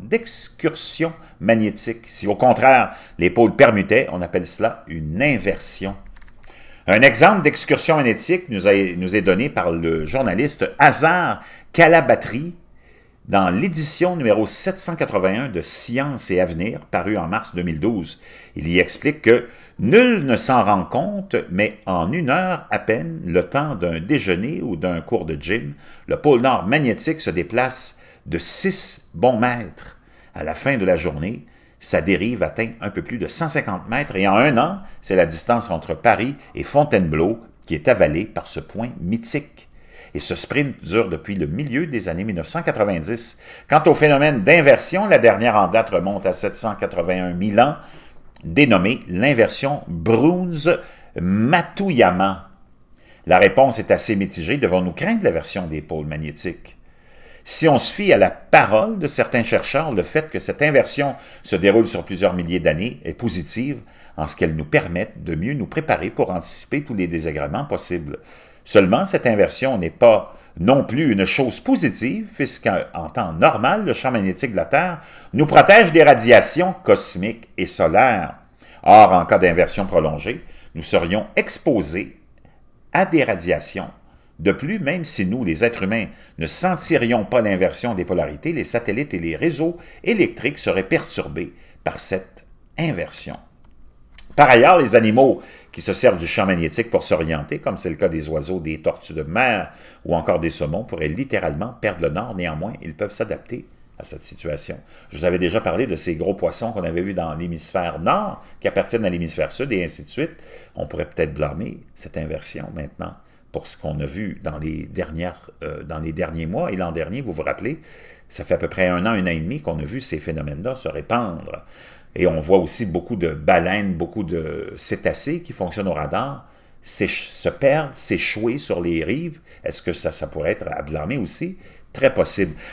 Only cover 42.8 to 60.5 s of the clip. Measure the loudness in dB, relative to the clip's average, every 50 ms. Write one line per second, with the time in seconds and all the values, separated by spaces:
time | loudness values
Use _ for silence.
42.8 | 0 0 -2 -2 -4 -6 -6 -8 -8 -12 -14 -18 -20 -20 -20 -14 -2 0 2 4
43.8 | 6 4 4 6 4 4 4 4 4 2 2 2 4 6 6 8 8 8 6 6
44.8 | 4 0 -2 -2 2 4 6 6 8 6 6 6 4 2 4 4 4 4 2 0
45.8 | 2 2 0 -2 0 -2 -4 -2 -2 -2 -2 -2 -4 -6 -4 -4 -6 -6 -4 -4
46.8 | -6 -4 -4 -2 -2 -2 -2 -2 -2 -4 -4 -4 -2 2 4 4 4 4 2 -4
47.8 | -12 -20 -20 -20 -20 -20 -20 -20 -20 -20 -20 -16 -12 0 2 4 4 6 4 4
48.8 | 2 0 -2 -4 -8 -8 -4 -2 0 2 4 4 2 2 0 -2 -4 -4 -4 -6
49.8 | -8 -10 -10 -4 -2 -2 0 2 2 2 2 0 -2 -6 -6 -2 0 0 0 -2
50.8 | -4 -12 -20 -20 -20 -14 -8 -6 -2 -2 0 0 2 2 2 0 0 -2 -6 -6
51.8 | -4 0 4 4 4 4 4 2 0 -2 -2 -6 -12 -20 -20 -20 -20 -20 _ _
52.8 | _ _ -20 -20 _ _ _ _ 0 4 6 6 6 6 6 6 4 4 2 0
53.8 | 0 0 0 2 2 0 0 0 -2 -2 -4 -6 -4 -4 -2 0 0 2 2 0
54.8 | 0 -2 -4 -4 -4 -2 -2 0 0 0 0 -2 -4 -6 -8 -8 -6 -6 -8 -8
55.8 | -8 -8 -8 -8 -8 -8 -8 -8 -10 -10 -10 -10 -10 -10 -10 -12 -16 -20 -20 -20
56.8 | -20 -20 _ _ _ -20 -20 -20 -20 -20 -20 -8 -2 0 2 4 6 6 6 4
57.8 | 2 0 -2 0 2 4 6 6 6 4 2 -2 0 4 4 6 6 6 4 2
58.8 | 2 0 -2 -4 -4 -2 0 -2 -2 0 0 -2 0 0 0 -2 0 -2 -2 -2
59.8 | -2 -2 -2 -2 -2 -2 -2 -4 -2 -4 -6 -8 -6 -6